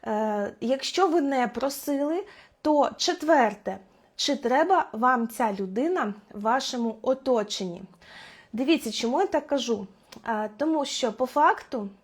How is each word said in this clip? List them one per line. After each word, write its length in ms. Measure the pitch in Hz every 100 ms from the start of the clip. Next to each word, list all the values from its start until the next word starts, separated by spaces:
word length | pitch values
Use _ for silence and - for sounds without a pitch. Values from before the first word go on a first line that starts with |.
| 226
Е, 460 | 214 220 208 202 -
якщо 460 | 226 269 - - 370
ви 140 | 339
не 260 | 277 269 240
просили, 760 | 233 269 277 - 277 285 339 392 - - _
то 300 | 302 294 262 -
четверте. 800 | - 349 302 311 226 196 - 190 - _ _ -
Чи 200 | - 262
треба 540 | 226 262 320 370 -
вам 360 | 220 247 247 226
ця 260 | - 233
людина 600 | 196 190 196 311 359 220 208 _
в 80 | 208
вашому 540 | 214 254 269 247 233 220
оточенні? 840 | - 262 - 240 208 - 185 175 - - - - - - -
Дивіться, 380 | 220 262 311 226
чому 280 | - 233 269
я 80 | 392
так 200 | 311 285
кажу? 400 | 277 233 214 196 - _ - -
Е, 220 | 214 214 214
тому 280 | 311 311 277
що 280 | - 240
по 120 | 226 254
факту 640 | 294 320 392 - 254 202 196